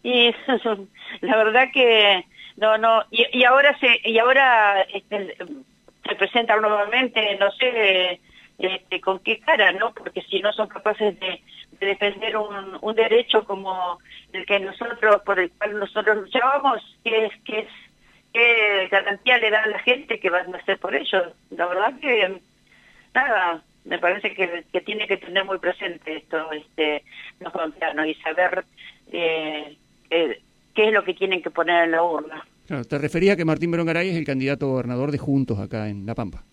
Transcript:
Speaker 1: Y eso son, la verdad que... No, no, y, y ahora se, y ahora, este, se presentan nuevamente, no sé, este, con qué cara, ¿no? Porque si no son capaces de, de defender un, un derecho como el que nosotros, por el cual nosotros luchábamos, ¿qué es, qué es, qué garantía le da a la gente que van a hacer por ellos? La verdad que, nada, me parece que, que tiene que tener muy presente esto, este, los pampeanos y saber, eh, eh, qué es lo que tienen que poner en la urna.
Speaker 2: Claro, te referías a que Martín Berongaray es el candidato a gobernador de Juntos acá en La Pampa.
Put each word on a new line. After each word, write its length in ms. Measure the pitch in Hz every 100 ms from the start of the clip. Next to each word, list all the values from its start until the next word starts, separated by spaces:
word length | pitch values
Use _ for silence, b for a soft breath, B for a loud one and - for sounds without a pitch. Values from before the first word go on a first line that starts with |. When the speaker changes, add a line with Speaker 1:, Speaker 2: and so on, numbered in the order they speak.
Speaker 1:
Y 260 | 247 247 240
eso 300 | - - 262
son, 260 | 233 202 190 B B B
la 160 | - 220
verdad 320 | 220 226 254
que... 520 | 277 247 220 208 190 - B B -
No, 220 | 214 220
no, 240 | 226 226 -
y, 160 | 226 240 247
y 60 |
ahora 340 | 247 269 285 285
se, 220 | 262 226 220
y 100 | 220
ahora, 600 | 240 262 269 233 208 196
este, 540 | 190 196 _ 208 185 - 185 285 - _ _ _ -
se 60 |
presentan 480 | 208 196 240 226 214
nuevamente, 760 | 220 214 202 240 254 233 214 196
no 120 | 202
sé, 680 | - 254 240 202 190 180 180 b b b -
este, 420 | 185 190 _ 185
con 180 | - 190
qué 180 | - 220
cara, 320 | - 320 190
¿no? 200 | 185 -
Porque 300 | - 180 -
si 180 | - 190
no 120 | 208
son 140 | 214 208
capaces 520 | 202 214 208 208 175
de, 220 | 185 175 B B B _
de 80 | 196
defender 500 | 190 202 196 220 214
un, 400 | 214 202 190 190
un 140 | 214
derecho 500 | 226 226 226 240 220
como 540 | 214 190 190 185 180 180 B B B
el 140 | 190 -
que 120 | 202
nosotros, 600 | 190 - 233 233 214 202
por 140 | - 190
el 120 | 175
cual 280 | _ 208 208
nosotros 380 | 196 214 214 214
luchábamos, 640 | 190 254 247 285 277 226 - _
¿qué 220 | 233 220 214
es, 60 | -
qué 140 | - 214
es, 80 | 214 - - _ b b _
qué 560 | 233 240 233 208 196 185
garantía 480 | 196 202 202 247 247
le 120 | 220
da 120 | 214
a 40 | 214
la 100 | 208
gente 380 | - 254 - 220
que 120 | 185
van 240 | 175 175
a 40 | 180
hacer 200 | - 190
por 160 | 190
ellos? 300 | 269 302 190 170 - _
La 160 | 160 175
verdad 320 | 180 226 247
que, 400 | 294 233 185 190 _ _ b b b b b
nada, 480 | - 269 208 180 160 _ _
me 140 | - 175
parece 340 | 175 202 202
que, 300 | - 185 170 -
que 80 | 185
tiene 260 | 180 220 208
que 120 | 190
tener 260 | - 185
muy 140 | 190 185
presente 580 | 175 - 190 170 - 156
esto, 360 | _ 160 160
este, 500 | 151 - - 151 147 B B B _
los 120 | 175
pampeanos 540 | 180 160 - 160 147 156
y 80 | 151
saber, 480 | 165 160 180 180 - B B B _
eh, 640 | 170 170 160 156 151 147 151 _ _ _
eh, 300 | 165 156 104 _ _ _
qué 140 | - 214
es 40 |
lo 100 | 214
que 120 | 190
tienen 260 | 175 190 180
que 80 | 165
poner 340 | 165 165 175
en 80 | 165
la 100 | 165
urna. 420 | 175 151 156 156 - _ _
Speaker 2:
Claro, 160 | 143
te 140 | 117 147
referías 360 | 151 170 190
a 20 | 196
que 80 |
Martín 260 | 160 147 170
Berongaray 380 | 170 165 165 185
es 60 | 170
el 80 |
candidato 420 | 143 135 135 143 143
a 20 |
gobernador 420 | 131 120 123 139
de 80 | 143
Juntos 400 | - 139 127 104
acá 300 | 98 113 107
en 160 | 101 98
La 80 |
Pampa. 280 | 117 104 78 -